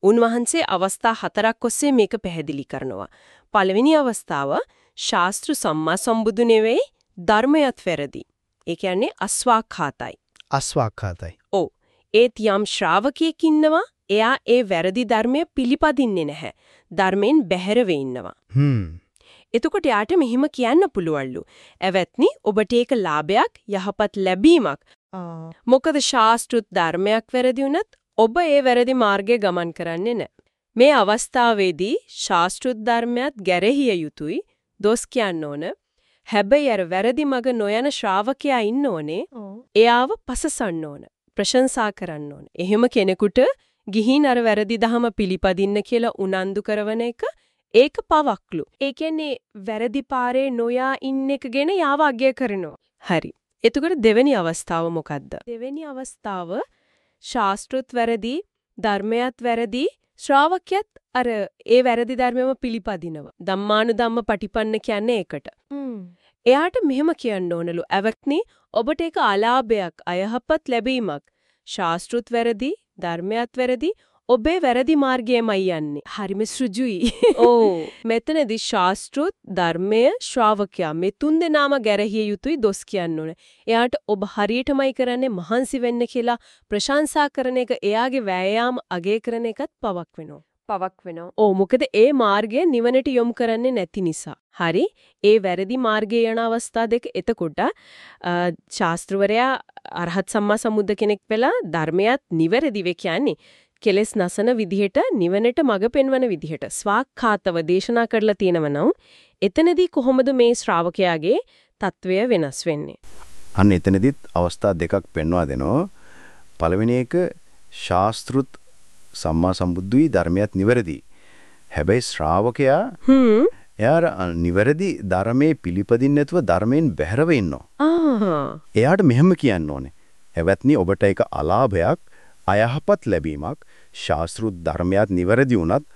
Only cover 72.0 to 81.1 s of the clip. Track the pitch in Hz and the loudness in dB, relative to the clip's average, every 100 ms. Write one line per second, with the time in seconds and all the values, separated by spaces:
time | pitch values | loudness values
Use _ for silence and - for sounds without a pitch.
72 | - 233 233 233 233 220 262 403 _ - | -4 -6 -4 -2 0 -2 -4 -6 _ -10
73 | 175 170 180 226 240 254 254 254 311 440 | -8 -6 -4 -4 -4 -4 -2 -2 -4 -6
74 | _ _ - 240 240 370 294 247 262 311 | _ _ 0 0 2 0 0 0 2 2
75 | 269 254 226 240 226 196 190 165 156 147 | 2 0 0 0 0 0 0 -2 -6 -8
76 | - - 196 196 220 - 254 190 254 185 | -12 -10 -8 -6 -6 -4 -4 -2 -4 -2
77 | 226 - 480 330 240 240 214 175 156 - | -2 2 2 6 6 6 4 2 -6 -8
78 | 226 226 - 311 262 220 - 214 180 196 | -2 -2 0 0 0 -2 -2 0 0 0
79 | - 269 330 - - 190 170 170 190 220 | -6 -4 -4 -4 -8 -2 0 0 0 4
80 | 254 453 - - 214 208 202 - 165 160 | 4 2 -6 0 2 2 -4 -4 -4 -2
81 | 185 | -4